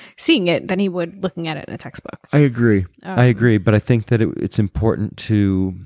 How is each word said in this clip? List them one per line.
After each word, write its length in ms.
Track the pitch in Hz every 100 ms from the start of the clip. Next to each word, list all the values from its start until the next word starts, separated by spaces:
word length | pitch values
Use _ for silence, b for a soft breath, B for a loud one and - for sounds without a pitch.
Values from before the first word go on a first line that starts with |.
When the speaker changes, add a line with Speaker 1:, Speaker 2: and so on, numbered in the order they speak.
| B B
Speaker 1:
seeing 300 | - 311 175
it, 200 | 160 -
than 100 | 185
he 100 | 196
would 360 | 175 170 196
looking 240 | 185 - 165
at 100 | 151
it 80 | -
in 60 |
a 60 | -
textbook. 400 | - - - - -
Speaker 2:
I 80 | 143
agree. 460 | 143 117 120 101 92 _
Speaker 1:
Um, 160 | - 117
Speaker 2:
I 80 | 123
agree. 320 | 104 117 107
But 160 | 95
I 60 | 104
think 260 | - 120 -
that 140 | 117
it, 80 | 98 50
it's 220 | - -
important 580 | 101 - 110 82 104 -
to 560 | - 107 98 95 95 92